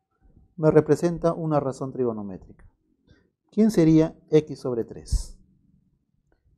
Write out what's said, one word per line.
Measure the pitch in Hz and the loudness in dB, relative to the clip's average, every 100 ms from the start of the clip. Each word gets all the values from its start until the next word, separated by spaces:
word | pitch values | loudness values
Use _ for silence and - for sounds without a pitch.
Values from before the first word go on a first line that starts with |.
| _ _ _ _ _ - | _ _ _ _ _ -2
me | 156 | 4
representa | 151 151 143 170 165 165 | 4 4 0 0 -2 -4
una | 170 160 147 | -2 -2 -2
razón | 131 127 135 | -2 -6 -10
trigonométrica. | 127 123 107 101 90 - - - _ _ _ _ _ _ _ _ | -4 -4 -4 -10 -14 -18 -20 -20 _ _ _ _ _ _ _ _
¿Quién | 208 220 | 0 2
sería | 185 160 160 160 - _ | 4 4 4 2 -4 _
X | 156 151 135 | 0 0 -8
sobre | 135 117 | -6 -6
tres? | 107 78 - - - - _ _ _ _ _ _ _ _ _ _ _ | -6 -12 -6 -4 -4 -18 _ _ _ _ _ _ _ _ _ _ _